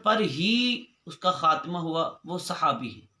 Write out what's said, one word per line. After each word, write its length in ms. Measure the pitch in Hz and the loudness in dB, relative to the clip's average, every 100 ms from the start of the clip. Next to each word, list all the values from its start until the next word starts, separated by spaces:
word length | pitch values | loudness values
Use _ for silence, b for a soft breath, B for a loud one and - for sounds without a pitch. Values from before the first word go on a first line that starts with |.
| 214 | 0
पर 160 | 214 | 2
ही 640 | 175 131 196 240 247 240 - _ 170 | 0 0 2 2 2 -2 -8 _ -20
उसका 240 | - 180 | -2 0
ख़ात्मा 480 | 180 160 156 165 175 | 2 4 2 0 -4
हुआ, 420 | 165 160 160 - 156 | -2 0 -2 -4 -8
वो 140 | 175 | -6
सहाबी 500 | - 175 156 120 117 | -6 0 0 0 -4
है। 200 | - - _ | -12 -20 _